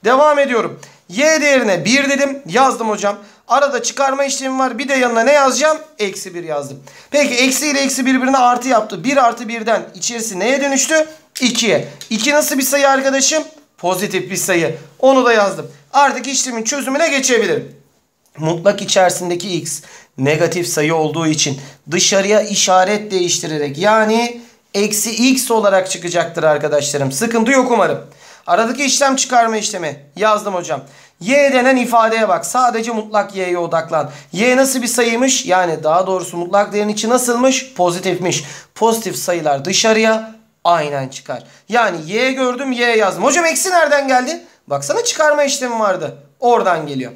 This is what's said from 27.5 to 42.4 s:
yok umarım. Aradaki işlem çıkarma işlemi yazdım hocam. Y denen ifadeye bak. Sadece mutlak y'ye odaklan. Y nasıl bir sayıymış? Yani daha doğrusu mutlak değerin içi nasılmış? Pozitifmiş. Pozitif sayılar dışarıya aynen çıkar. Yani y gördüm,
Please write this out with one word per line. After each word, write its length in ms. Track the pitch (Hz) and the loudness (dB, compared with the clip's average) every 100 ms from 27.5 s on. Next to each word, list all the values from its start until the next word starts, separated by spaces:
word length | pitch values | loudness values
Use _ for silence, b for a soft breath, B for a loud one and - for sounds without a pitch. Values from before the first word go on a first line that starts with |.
yok 180 | 269 247 | 2 2
umarım. 300 | 226 170 139 - B B B - | 2 2 0 -8 B B B -2
Aradaki 380 | 175 226 254 | 0 0 -2
işlem 320 | 285 - 277 269 | -2 0 2 0
çıkarma 400 | - 247 233 220 | 0 2 2 0
işlemi 440 | 208 190 160 139 - - | -4 -4 -6 -8 -16 -2
yazdım 380 | 214 208 208 | 0 2 0
hocam. 300 | 185 170 143 - B B B | -6 -4 -6 -8 B B B
Y 320 | 175 277 277 | 0 4 4
denen 240 | 262 254 262 | 4 2 2
ifadeye 520 | 247 240 220 220 214 | 2 2 2 2 0
bak. 180 | 175 - | 0 0
Sadece 460 | 254 254 226 226 | 0 2 0 -4
mutlak 440 | 226 214 214 202 190 | -6 -2 -2 -2 -4
y'ye 220 | 185 175 | -4 -2
odaklan. 520 | 170 165 160 160 143 B B | -2 -4 -2 -4 -4 B B
Y 240 | 170 233 254 | -2 2 4
nasıl 260 | 269 269 | 2 0
bir 40 | 233 | -4
sayıymış? 600 | - 233 226 262 254 - | 0 0 2 0 0 0
Yani 360 | 180 180 156 | 0 2 -2
daha 240 | 156 165 185 | 0 0 2
doğrusu 300 | 185 170 170 | -2 -4 -8
mutlak 360 | 175 202 202 | -2 0 0
değerin 160 | 208 208 | -2 -4
içi 200 | 214 220 | -2 0
nasılmış? 680 | 247 - 240 262 262 - | 0 0 0 2 0 -6
Pozitifmiş. 680 | - 180 170 190 170 180 147 B B B | -2 -2 0 -4 -2 -2 -4 B B B
Pozitif 420 | - 226 226 190 175 | -2 0 0 -4 -8
sayılar 480 | - 175 151 139 | -4 -2 0 -2
dışarıya 680 | 135 190 226 220 220 220 - - _ _ | -2 0 2 4 2 0 -2 -18 _ _
aynen 440 | 175 170 147 143 131 | 0 0 0 -4 -8
çıkar. 340 | - - 127 - b b | -12 -12 -12 -12 b b
Yani 280 | 226 220 170 156 | 0 0 -2 -6
y 260 | 208 262 | -2 -2
gördüm, 400 | 262 | 0